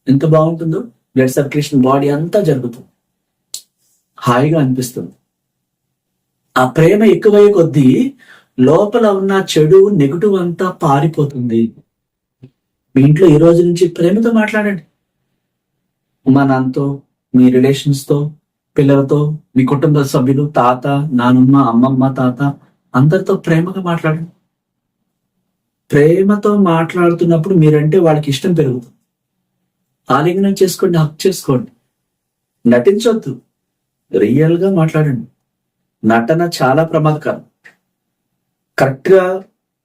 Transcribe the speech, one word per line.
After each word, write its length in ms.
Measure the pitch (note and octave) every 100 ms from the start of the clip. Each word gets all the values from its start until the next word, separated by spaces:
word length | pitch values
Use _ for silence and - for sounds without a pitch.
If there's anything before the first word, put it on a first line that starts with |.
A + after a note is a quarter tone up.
| -
ఎంత 180 | C#3 D#3+
బాగుంటుందో. 540 | D#3 D#3+ E3 E3 F#3
బ్లడ్ 500 | A#3+ _ _ C3+ C3
సర్క్యులేషన్ 520 | C#3 C3+ D3 D3 C#3
బాడీ 260 | B2+ C#3 C#3+
అంతా 320 | C#3+ E3+ G#3
జరుగుతుంది, 460 | E3 C3 B2 - - _ _ _ _ _ _ - _ _ _ _ _ -
హాయిగా 400 | B2 B2 D3+ E3
అనిపిస్తుంది. 500 | C3 B2+ B2 - E2 - _ _ _ _ _ _ _ _ _ _ _ _ _ -
ఆ 140 | B2+
ప్రేమ 340 | - E3 G#3
ఎక్కువయ్యే 480 | A3 E3+ G#3+ G#3 G#3
కొద్దీ 600 | F#3+ D#3 C#3 C3 F3 C#4 - _ - _ -
లోపల 480 | B2+ E3+ G#3 A#3 A3
ఉన్న 360 | F#3+ F#3+ F#3+ F#3+ D#3+
చెడు, 300 | D#3 F#3+ G3+
నెగటివ్ 520 | G3 C#3 E3+ G#3 F#3+
అంతా 300 | F3 E3+ F#3+
పారిపోతుంది. 1000 | - D#3+ C#3+ D#3+ D#3 C#3 B2+ A#2+ A2+ A2+ - _ _ _ _ _ _ - _ _ _ _ C3
మీ 60 |
ఇంట్లో 240 | C#3 D3+ F#3
ఈ 100 | D3+
రోజు 260 | E3 E3+
నుంచి 260 | F3 E3+ F3
ప్రేమతో 420 | - E3+ G#3+ A#3
మాట్లాడండి. 520 | A3+ G#3+ G#3+ G#3 F#3+ - _ _ _ _ _ _ _ _ _ _ _ _ _ C3+
మా 140 | C3+
నాన్నతో, 580 | C3+ C3 C3 C#3 C#3 C#3 _ _ _
మీ 160 | B2+ B2+
రిలేషన్స్‌తో, 800 | B2+ C3 C#3 D3 C3+ - C#3+ D3+ - _ _ _ -
పిల్లలతో, 600 | C#3 C#3 C3+ D3 D3 D3+ _ B2+
మీ 80 |
కుటుంబ 380 | B2+ C#3 D#3+ D3
సభ్యులు, 460 | C3+ - B2+ C3+ C#3+
తాత, 380 | C3+ B2 B2+ C#3+ C#3+ D#3
నానమ్మ, 440 | B2 B2 B2+ C3 C#3
అమ్మమ్మ, 560 | B2 A#2 C3 B2+ C3
తాత, 420 | C3 B2+ B2 C#3+ C#3+ _ _ _ B2+
అందరితో 400 | D3+ F#3 F#3+ F#3+
ప్రేమగా 460 | - D#3+ F3+ F#3+
మాట్లాడండి. 480 | F3 E3 D#3+ D#3 E3 _ _ _ _ _ _ _ _ _ _ _ _ _ _ _ -
ప్రేమతో 640 | C#3+ D3+ F3+ G3 G#3 G#3 G3+
మాట్లాడుతున్నప్పుడు 960 | F#3 E3 E3 F3+ E3+ E3+ E3+ E3 F#3+
మీరంటే 440 | F#3 D3+ D3+ D#3 F#3+
వాళ్ళకి 320 | E3 D3+ D3+
ఇష్టం 240 | C3+ F#3+
పెరుగుతుంది. 400 | E3 C3+ B2+ - _ _ _ _ _ _ _ _ _ _ _ -
ఆలింగనం 440 | B2+ D#3+ F#3 G3 F#3+
చేసుకోండి, 360 | F#3 - F#3+ E3+
హక్ 280 | D3+ - F#3+
చేసుకోండి, 440 | F3+ - B2+ - _ _ _ _ _ _ _ _ _ A#3
నటించొద్దు, 720 | - G3 G#3+ A#3 A3+ - - _ _ _ _ _ _ _
రియల్గా 600 | F#2+ G#2 C3+ D#3+ E3+ F#3+
మాట్లాడండి. 520 | F#3+ D#3+ D#3 D3+ A#2 - _ _ _ _ _ _ _ G#2+
నటన 420 | A2+ A#2 D#3+ E3+ -
చాలా 220 | B2+ C#3+
ప్రమాదకరం. 600 | D#3+ D#3+ D#3 D3+ A#2+ - - _ - _ _ _ _ _ _ _ _ _ _ -
కరెక్ట్గా, 640 | C3+ C3 F3+ F#3+ F#3 F#3+ F#3+ _ _ _